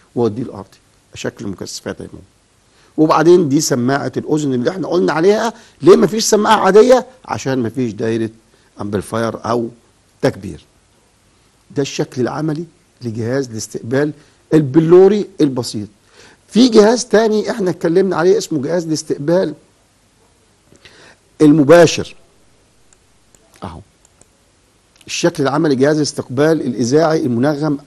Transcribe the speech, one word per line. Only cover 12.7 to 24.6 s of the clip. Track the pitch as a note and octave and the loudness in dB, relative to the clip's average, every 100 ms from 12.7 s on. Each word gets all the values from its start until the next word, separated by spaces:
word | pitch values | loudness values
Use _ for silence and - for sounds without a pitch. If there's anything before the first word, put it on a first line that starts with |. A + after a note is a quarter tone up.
| _ _ _ | _ _ _
لجهاز | A#2+ A2 A2+ C3+ B2+ | -10 -8 -6 -4 -6
الاستقبال | A2 - - A#2 C3 D3+ C#3+ _ _ - | -10 -12 -12 -6 -2 -2 -6 _ _ -2
البلوري | D#3 C#3 D#3 D#3+ F3+ F#3+ G#3+ E3+ - | 0 2 2 6 6 6 4 -4 -2
البسيط. | D3+ B2+ A#2+ A2 G2+ _ _ _ - _ _ | -2 -2 -8 -8 -12 _ _ _ -20 _ _
في | G#3 B3+ | 2 4
جهاز | A3 G#3 A#3 | 6 4 4
تاني | - G#3 A3 G#3+ - | 0 2 2 0 -4
احنا | A#3+ F#3 | -4 -4
اتكلمنا | E3 E3+ F3 G3 D#3 | -2 0 0 0 0
عليه | F3+ G#3 | 2 2
اسمه | - D#3 | 0 -6
جهاز | D3 F3 E3 | -2 -4 -4
الاستقبال | D3+ - C#3+ C#3+ F3 F3 D3+ _ _ _ _ _ _ _ _ _ _ _ _ - - - _ _ - | -6 -6 -6 0 0 0 -8 _ _ _ _ _ _ _ _ _ _ _ _ -20 -20 -20 _ _ 2
المباشر | D3+ D#3 C3+ F3 D#3+ - - - _ _ _ _ _ _ _ _ _ _ _ _ _ - | 4 4 6 8 6 2 -10 -14 _ _ _ _ _ _ _ _ _ _ _ _ _ -18
اهو. | F#2+ D#2+ - _ _ _ _ _ _ _ | -16 -16 -20 _ _ _ _ _ _ _